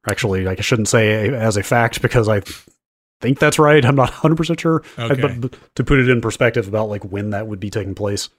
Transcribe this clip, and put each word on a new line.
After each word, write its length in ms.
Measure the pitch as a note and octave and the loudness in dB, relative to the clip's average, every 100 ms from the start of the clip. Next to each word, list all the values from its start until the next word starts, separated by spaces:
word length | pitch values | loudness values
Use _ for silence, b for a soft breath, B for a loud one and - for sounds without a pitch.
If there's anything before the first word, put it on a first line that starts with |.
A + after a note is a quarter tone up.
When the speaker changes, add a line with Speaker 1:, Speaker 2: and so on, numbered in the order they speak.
| - | -4
Speaker 1:
Actually, 360 | G2 G#2+ F#2+ | -4 -2 -2
like, 140 | F#2 F#2+ | -2 -4
I 40 | |
shouldn't 260 | G#2 A#2 G#2+ | -2 0 2
say 400 | A#2+ G#2+ G#2+ G#2+ | 2 2 2 0
as 220 | C3 A2 G2+ | 0 0 -2
a 60 | |
fact 400 | - A#2+ A#2 - | 0 0 0 -2
because 260 | B2 B2+ G#2+ | -2 0 2
I 140 | G#2 - - _ _ _ _ _ _ | 0 -4 -20 _ _ _ _ _ _
think 180 | A#2 C#3 | -4 2
that's 200 | D3+ C#3+ | 2 4
right. 260 | D3+ D3+ | 6 6
I'm 100 | B2 | 4
not 160 | C#3 A#2+ | 2 0
a 20 | |
hundred 240 | - D#3 D#3+ | 2 0 2
percent 240 | E3 E3 | 0 -2
sure. 220 | E3 D#3+ B B | 0 -2 B B
Speaker 2:
Okay. 220 | A#2 C3+ | -2 0
Speaker 1:
But, 200 | C#3 B2 | 0 -2
but 340 | B2 - _ - | -8 -10 _ -6
to 80 | |
put 140 | B2 C#3 | 2 2
it 80 | B2+ | 4
in 120 | A#2+ | 2
perspective 460 | A2+ - B2 A#2 G2 | 0 0 0 0 -2
about, 200 | G#2+ G#2+ | -4 -4
like, 160 | G#2 | -6
when 260 | G2 G2+ G#2 | -8 -6 -4
that 160 | G2+ A2 | -6 -8
would 140 | G#2 | -8
be 100 | G2+ | -8
taking 240 | G#2+ G2 | -6 -8
place 340 | F#2 G2+ G2+ - | -6 -4 -4 -8